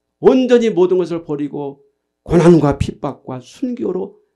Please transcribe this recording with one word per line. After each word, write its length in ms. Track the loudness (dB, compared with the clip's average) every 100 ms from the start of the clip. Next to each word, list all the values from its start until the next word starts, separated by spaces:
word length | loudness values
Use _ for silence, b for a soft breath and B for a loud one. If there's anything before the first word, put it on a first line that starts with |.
| _ _
온전히 500 | 2 4 4 2 2
모든 280 | 0 0 0
것을 260 | -2 -6
버리고 580 | -8 -8 -8 -8 -12 -14 _ _ _ _
고난과 540 | -2 2 4 4 4 -2
핍박과 640 | -4 -8 -10 -12 -14 -14
순교로 800 | -16 -10 -10 -6 -6 -6 -10 -16 _